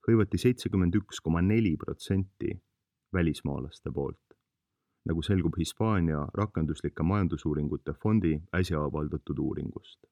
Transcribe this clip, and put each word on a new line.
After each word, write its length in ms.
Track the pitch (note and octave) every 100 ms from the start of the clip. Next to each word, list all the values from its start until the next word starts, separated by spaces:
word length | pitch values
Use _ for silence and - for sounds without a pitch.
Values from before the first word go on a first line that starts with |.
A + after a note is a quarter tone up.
| -
hõivati 320 | A2+ G#2 F2+
seitsekümmend 560 | B2+ B2 - G2 F2 E2
üks 240 | - -
koma 180 | E2 E2
neli 340 | F#2 A2 G#2+ D2+
protsenti 760 | - - - G2 F#2+ _ - F#2+ _ _ _ _ _
välismaalaste 760 | F#2 E2 D2 - C#2 C2 - -
poolt, 460 | D2 C#2 - _ _ _ _ _ _ _ _ -
nagu 160 | E2
selgub 340 | D#2+ G2 E2 F2
Hispaania 640 | D#2+ - A2 G2+ E2 D2+ D2
rakenduslike 720 | - G#2 - D#2 D2 D2+ -
majandusuuringute 920 | D#2+ G2+ F2 - D#2 D2 D2 D2 - D2+
fondi 340 | G#2+ A2 F2 D2+ E2+ F2+
äsja 280 | F2+ D#2+
avaldatud 560 | D2+ D2+ D2+ D2 - D2
uuringust. 600 | C#2+ D2+ C#2+ - - - _